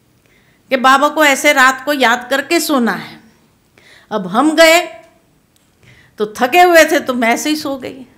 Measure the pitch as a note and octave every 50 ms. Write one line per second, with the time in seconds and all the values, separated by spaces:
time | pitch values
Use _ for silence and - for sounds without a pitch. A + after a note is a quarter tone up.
0 | _ _ _ _ _ _ _ _ _ _ _ _ _ _ C4 C4 A#3 C4 C4+ C4+
1 | C#4+ D4 D4+ D#4+ D4+ C#4+ C4+ C4+ - D4 D4 C#4 B3+ C4 C4+ C4 - - D4 C#4
2 | B3+ A3+ A#3 B3 A#3+ - C4+ C4+ C#4 - E4+ E4+ E4 - D#4 C4 A#3+ A3 F#3 E3
3 | - - - - - _ _ _ _ _ _ _ _ _ _ _ _ _ - _
4 | _ _ G#3 G#3+ F#3+ F3+ F3+ A3+ C#4 D#4 D#4 D4 E4 D#4+ D#4+ F4 F4+ F4 - -
5 | - _ _ _ _ _ _ _ _ _ _ _ _ _ _ _ _ _ _ _
6 | _ _ _ - G#3+ G#3 G#3+ - - B3+ - F4+ F4+ F4+ F4 E4 D#4 D#4 - C#4+
7 | - - B3+ B3 A#3+ A3 G#3 D4+ - D4+ D4+ D4+ - D4 C#4 C4 B3+ - - C4+
8 | B3+ - _